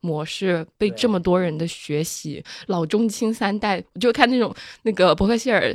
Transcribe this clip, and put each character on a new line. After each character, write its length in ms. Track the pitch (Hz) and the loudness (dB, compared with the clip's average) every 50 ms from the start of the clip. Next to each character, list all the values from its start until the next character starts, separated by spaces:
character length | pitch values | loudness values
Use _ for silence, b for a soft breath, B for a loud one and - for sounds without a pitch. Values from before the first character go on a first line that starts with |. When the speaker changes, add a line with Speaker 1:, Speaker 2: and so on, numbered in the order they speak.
Speaker 1:
模 240 | - 170 151 151 151 | -6 -4 -4 -4 -6
式 420 | - - - 196 185 175 165 160 - _ | -8 -8 -4 -2 0 0 0 -2 -8 _
被 140 | - 214 208 | -2 -2 -2
这 180 | 185 - - 240 | 0 2 2 2
么 120 | 208 180 | 2 2
多 200 | 170 185 180 185 | 2 2 2 2
人 160 | 180 170 156 | 2 0 -2
的 80 | 156 165 170 | -2 -4 -6
学 340 | - - - - 147 151 165 | -6 -10 -8 -4 -2 -2 -2
习， 400 | - - - - 151 143 - - | -4 -6 -10 -10 -10 -10 -10 -12
Speaker 2:
对。 20 | B B B B | B B B B
Speaker 1:
老 180 | B 190 175 160 | B -2 0 0
中 240 | 156 - 208 233 220 | 0 2 2 2 2
青 240 | 208 - 226 220 226 | 0 -2 -2 -2 -2
三 240 | - 220 202 202 | -2 -2 -2 -2
代， 240 | 208 220 208 190 - - _ _ 180 | -2 -2 -2 -2 -2 -4 _ _ 2
就 120 | 214 240 233 | 2 2 4
看 160 | - 247 240 | 4 4 4
那 80 | 254 | 4
种， 160 | 247 220 175 - B B B B B B | 2 0 -2 -4 B B B B B B
那 80 | 226 | -4
个 240 | 196 190 185 180 151 | 2 4 4 4 6
伯 140 | 185 196 208 | 4 4 2
克 80 | 240 | 2
希 160 | 226 - 262 220 | 0 0 2 2
尔 200 | 185 - 107 - | 2 2 0 -2